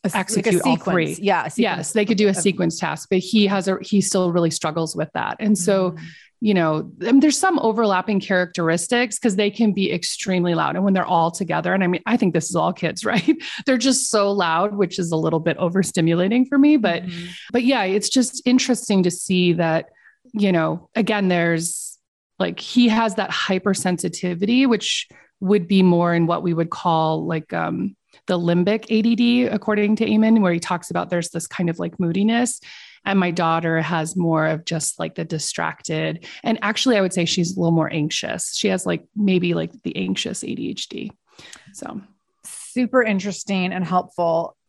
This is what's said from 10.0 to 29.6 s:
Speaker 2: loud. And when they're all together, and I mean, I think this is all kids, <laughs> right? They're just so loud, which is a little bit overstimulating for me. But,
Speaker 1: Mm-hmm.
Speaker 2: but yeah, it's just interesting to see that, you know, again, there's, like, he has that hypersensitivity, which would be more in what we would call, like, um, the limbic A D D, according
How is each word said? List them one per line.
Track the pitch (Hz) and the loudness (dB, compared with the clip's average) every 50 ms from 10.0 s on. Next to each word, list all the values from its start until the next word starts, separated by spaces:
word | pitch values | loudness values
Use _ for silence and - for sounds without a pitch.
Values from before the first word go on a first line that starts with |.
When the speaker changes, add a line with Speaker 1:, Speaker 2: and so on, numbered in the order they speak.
| - - - - - 196 185 180 175 175 170 | -4 -6 -8 -6 -4 -2 0 0 0 0 0
Speaker 2:
loud. | 160 156 143 151 | 0 0 -2 -2
And | 180 196 | 0 0
when | 202 196 | 2 2
they're | 190 170 | 2 0
all | - 180 165 165 170 | 0 2 2 2 0
together, | 170 - 196 160 160 160 156 175 185 | 0 -4 -4 -2 -2 -2 0 0 0
and | 196 190 | 0 2
I | |
mean, | 175 180 - - | 0 0 -2 -2
I | - 220 | -2 0
think | 240 - 185 160 | 2 2 2 0
this | 165 156 - | 0 -2 0
is | 180 | -2
all | 170 156 170 180 | 0 0 0 -2
kids, | - - 160 - 180 - | -2 -4 -6 -6 -4 -4
<laughs> | 214 - | -2 -2
right? | 214 170 - 311 320 - - - - - | 0 2 2 0 0 -2 -12 -12 -8 -2
They're | - 262 | 0 0
just | 247 226 269 254 254 - - | 2 2 2 0 0 0 0
so | - 214 202 202 202 | 0 2 2 2 2
loud, | 202 180 165 160 165 185 208 208 | 2 0 2 2 2 0 0 0
which | 202 202 175 - - | 0 -2 -2 0 -4
is | 180 165 165 | -4 -2 -2
a | |
little | 160 160 160 160 160 | 0 0 2 0 2
bit | 160 170 156 - | 0 0 0 0
overstimulating | 185 170 170 190 185 - - - 160 165 170 170 180 196 226 247 254 254 | -2 0 2 2 0 0 0 0 2 2 4 2 2 2 2 2 2 2
for | 285 | 4
me. | 277 277 294 302 294 | 6 6 6 6 6
But, | 214 180 170 165 175 | 4 2 0 -2 -4
Speaker 1:
Mm-hmm. | 180 175 170 175 175 - - - - - | -8 -10 -10 -12 -12 -14 -16 -18 -2 -2
Speaker 2:
but | 240 226 | 0 2
yeah, | 247 277 240 202 | 2 2 2 2
it's | 185 190 208 202 - | 2 0 0 0 2
just | - 269 247 - - - - | 2 2 2 2 -2 -4 0
interesting | 254 247 254 - - 247 214 - - 214 190 180 | 2 4 4 4 2 0 -2 0 2 2 4 4
to | 175 | 2
see | 170 - - - 190 180 180 175 170 | 0 -2 -4 0 2 4 4 4 4
that, | 165 170 165 160 165 160 - _ _ _ - _ _ _ - - | 2 2 2 2 0 -2 -4 _ _ _ -20 _ _ _ -10 -4
you | 214 202 196 | 0 2 2
know, | 185 170 160 160 156 175 - _ _ | 2 2 2 0 -2 -6 -10 _ _
again, | 226 220 175 214 208 196 185 | -2 0 0 0 0 2 2
there's, | 180 175 170 170 170 165 170 170 - - - - - _ _ _ _ _ _ _ _ _ | 2 2 2 2 0 0 -2 -6 -8 -8 -12 -14 -16 _ _ _ _ _ _ _ _ _
like, | 190 175 175 - | -4 -4 -4 -8
he | - - - 247 240 240 | -12 -2 2 4 4 4
has | 214 226 233 220 190 | 4 2 0 0 -2
that | 202 190 - | -2 -4 -4
hypersensitivity, | - - - - 190 185 - 208 196 - - 185 180 170 - 175 170 - - 180 180 170 196 202 240 254 269 | -4 -6 -2 -2 -2 0 0 0 -2 0 0 -2 -2 -2 -4 -6 -6 -4 -4 -4 -4 -2 0 2 4 4 4
which | 262 233 190 - - - - - _ - - - _ _ _ | 4 2 0 0 -4 -4 -4 -6 _ -16 -20 -20 _ _ _
would | 196 185 208 208 170 170 | 0 2 2 2 2 2
be | 202 190 185 | 4 6 6
more | 185 175 170 170 170 170 | 6 6 4 4 2 2
in | 170 170 | 2 2
what | 165 170 170 - | 2 0 0 0
we | 180 165 | -2 0
would | 160 165 165 | 0 -2 -4
call, | - - - 180 160 160 160 156 160 160 160 | -4 -4 -2 0 2 2 2 0 0 -2 -2
like, | 170 165 160 156 _ - | -4 -4 -6 -6 _ -6
um, | 170 165 165 - 175 185 202 196 _ _ _ _ - _ | -4 -4 -4 -4 -4 -4 -6 -8 _ _ _ _ -20 _
the | - 180 175 | -4 -2 0
limbic | 175 170 170 175 180 196 214 220 220 - | 2 2 2 2 2 2 0 -2 -2 -2
A | 233 220 214 | 0 2 2
D | 233 233 | 2 2
D, | 202 240 240 240 247 247 | 2 2 2 2 2 2
according | 220 208 208 | 0 -2 -4